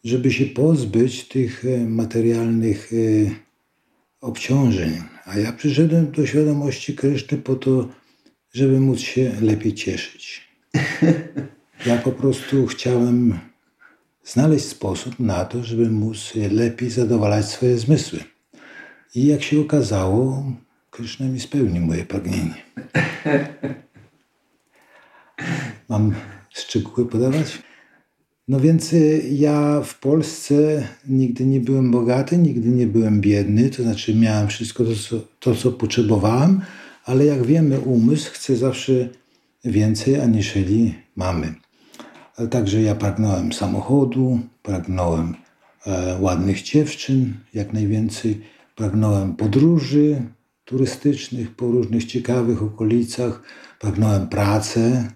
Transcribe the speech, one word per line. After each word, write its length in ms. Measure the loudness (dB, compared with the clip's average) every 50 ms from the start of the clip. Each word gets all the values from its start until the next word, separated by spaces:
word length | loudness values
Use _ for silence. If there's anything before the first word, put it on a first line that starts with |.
| -2
żeby 280 | -2 -2 0 2 0
się 140 | 0 0 -2
pozbyć 800 | -2 0 0 2 2 2 2 0 0 0 2 0 0 -2 -8 -14 _
tych, 360 | -4 -2 -2 -2 -4 -6 -6
e, 220 | -4 -2 -2 -2
materialnych, 1040 | -2 -2 -2 -4 -2 -2 0 0 0 0 0 0 0 0 0 0 0 -2 -4 -6 -6
e, 40 | -2 -2 0 2 2 2 2 0 -2 -8 _ _ _ _ _ _ _ _ _ _ _ _ _ _ _ _
obciążeń. 840 | -12 -12 -10 -10 -2 0 2 4 4 2 2 2 -2 -4 -4 -6 -10 -16 -20 -20 -18
A 140 | -6 -4 -4
ja 140 | -4 -4
przyszedłem 580 | -6 -4 -2 0 2 4 4 4 4 2 2 2
do 160 | 0 -2 -2
świadomości 680 | 0 2 2 2 2 0 0 -2 -4 -4 -6 -8 -10 -6
Kryszny 440 | -2 0 0 0 0 -4 -4 -6 -6
po 180 | -2 -4 -4
to, 320 | -2 0 2 2 2 0 -4 -10 _ _ _ _ _ _ _ _ _ _ _
żeby 280 | _ 0 2 4 4 4
móc 180 | 4 2 2 0
się 340 | -4 -4 -2 0 0 0 0 0
lepiej 340 | 2 2 2 2 0 -4 -4
cieszyć. 680 | -4 -6 -6 -6 -6 -8 -12 -16 -20 -18 -18 -18 -18 -20 _ _ _ _ _ -2
<laughs> 60 | -2 -2 -2 -2 2 2 2 2 2 -2 -10 -10 -12 -12 -12 -16 _ _ _ _ -6 0
Ja 100 | 0 0
po 160 | 2 0 -2
prostu 540 | -4 0 0 0 0 0 -4 0 0 2 2
chciałem 720 | 0 -2 -4 -2 0 2 2 2 2 2 4 4 2 0 0 -8 -16 _ _ _ _ _ _ _ _ _ _ _ _ _ _ _
znaleźć 400 | -2 0 2 4 4 4 2 0
sposób 560 | -6 -10 -8 -6 -6 -6 -6 -8 -12 -6 -2
na 240 | -2 -2 0 -2 -4
to, 200 | -4 -6 -8 -6
żeby 260 | -4 0 0 2 2
móc 420 | 2 0 0 -2 -4 -8 -14 -8 -4 -4 -2 0
lepiej 400 | 0 0 0 0 -2 -4 -6 -4
zadowalać 580 | -2 -2 0 2 2 2 2 2 2 0 -2 -4
swoje 300 | -4 -2 0 2 2 2
zmysły. 400 | 4 2 2 2 2 -6 -10 -12 -14 -16 _ _ _ _ _ -20 -20 -20 -20 -20 -20 -20 -20 _ _ _ -2
I 120 | 2 2
jak 160 | 2 2 2
się 180 | 0 0 0 0
okazało, 920 | 2 2 0 0 0 0 0 0 0 2 2 2 0 0 -2 -4 -6 -6 -8 -10 _ _ _ _ _ _
Kryszna 360 | -16 -14 -14 -14 -10 -6 -6
mi 140 | -6 -6 -6
spełnił 460 | -8 -4 -2 0 0 0 0 0 0
moje 180 | 0 -2 -2 -4
pragnienie. 500 | -6 -8 -6 -4 -2 -2 -2 -2 -4 -8 -10 -20 _ _ -16 -16 -6 -4
<laughs> 80 | -4 -4 -4 -6 -6 -4 0 0 0 -2 -4 -10 -10 -10 -10 -10 -12 -18 _ _ -20 -20 _ _ _ _ _ _ _ _ _ _ _ _ _ _ _ _ _ _ -20 _ _ _ _ _ _ _ -12 -8 -6 -6 -6 -8 -10 -14 -16 _ -6
Mam 260 | -2 0 0 0 0 -4 -10 -16 -20 -20 _ _
szczegóły 580 | _ -14 -14 -6 -6 -6 -6 -4 -4 -4 -4 -2
podawać? 500 | -2 0 0 0 0 0 -2 -4 -8 -16 -20 _ -20 _ _ _ _ _ _ _ _ _ _ _ _ _ _ -2
No 100 | 0 4
więc, 320 | 4 4 4 4 2 2
y, 300 | 4 4 4 4 4 2 0 -2
ja 480 | 0 2 2 2 2 2 2 2 0 0 -2
w 140 | -4 -12 _
Polsce 880 | 0 2 2 2 0 -2 -8 -14 -2 2 4 4 4 4 2 -2 -4 -6 -12 _ _ 0
nigdy 380 | 2 2 2 2 0 0 0
nie 140 | 2 2 2
byłem 300 | 2 0 2 2 4 4
bogaty, 480 | 4 2 2 2 2 0 0 2 4 4
nigdy 300 | 4 4 2 0 0 2
nie 180 | 2 2 2
byłem 340 | 4 2 2 4 4 2 4
biedny, 500 | 4 4 2 2 2 2 2 4 2 2
to 120 | 0 -2
znaczy 320 | -2 -2 -2 -2 -2 0 2
miałem 340 | 4 4 4 2 0 0 -2
wszystko 360 | -2 -6 -8 -8 -2 -2 0
to, 60 | 0 0 -4 -6 -6
co, 120 | -8 -8 -8 _ _ _
to, 140 | 0 0 0
co 180 | 2 0 -2
potrzebowałem, 880 | -2 0 -4 -2 0 0 2 2 2 2 2 2 2 4 4 4 4 2 0 -8 -18 -20 -20 -20 -20 _ _
ale 200 | 0 2 4 4
jak 180 | 4 4 2
wiemy, 380 | 2 2 4 4 4 2 2 0
umysł 520 | 0 2 2 4 4 4 2 2 -2 -8
chce 240 | -12 -12 -2 -2 0
zawsze 520 | 0 0 -2 -2 -2 0 0 0 0 0 -4 -8 _ _ _ _ _ _ _ _ _ -6
więcej, 560 | 0 2 2 2 2 0 0 0 0 0 2
aniżeli 760 | 2 2 2 2 0 0 -2 -2 0 2 2 2 2 2 0 -6 _ _ _
mamy. 380 | -6 -4 -2 -2 -2 -4 -6 -8 -12 _ _ _ _ _ _ -20 -20 -20 -20 -20 -20 -20 _ _
Ale 120 | -8 -6 -2
także 340 | -2 -2 0 0 2 2
ja 120 | 2 2 0
pragnąłem 580 | 0 -2 -2 0 0 0 0 0 0 -2 -4
samochodu, 880 | -4 -4 -4 -4 -4 -4 -2 0 2 2 2 2 0 0 0 0 0 -2 -2 -6 _ _
pragnąłem, 720 | _ -6 -6 -6 -4 -4 -4 -2 0 0 0 -2 -2 -4 -6 -10 _ _ _ _ _ _ _ _ -8
e, 320 | -6 -4 -4 -4 -4 -2 -2
ładnych 420 | -2 0 0 0 0 -2 -2 -2
dziewczyn, 720 | -6 0 0 0 0 0 -4 -10 -4 0 0 0 0 -2 -4 -10 -16 _ -8
jak 180 | -8 -6 -4
najwięcej, 680 | -2 -2 0 0 0 0 -2 -2 -4 -4 -4 -4 -4 -4 -8 -20 _ _ _ _ _
pragnąłem 600 | -6 -6 -2 0 2 2 2 2 0 0 -2 -4
podróży 840 | -2 -2 0 2 4 4 6 4 2 0 2 2 2 4 4 2 -2 -4 -8 -12 _ _ _ _ _ _
turystycznych 920 | -6 -2 -2 -2 -2 -2 -2 0 0 0 0 -6 -10 -8 -8 -8 -8 -8
po 100 | -6 -2
różnych 380 | 0 0 0 0 0 -2 -2 -2
ciekawych 580 | -2 -6 -6 -2 0 0 0 0 0 0 0
okolicach, 800 | -2 -6 -4 -2 0 2 2 2 0 -2 -4 -4 -4 -4 -6 -8 -16 -20 -20 -20 -20 -20 -18 _
pragnąłem 480 | -6 -4 0 2 2 2 2 0 0 -2
pracy. 760 | -2 0 0 2 2 0 -2 -2 0 0 2 2 2 0 -2 -4 -8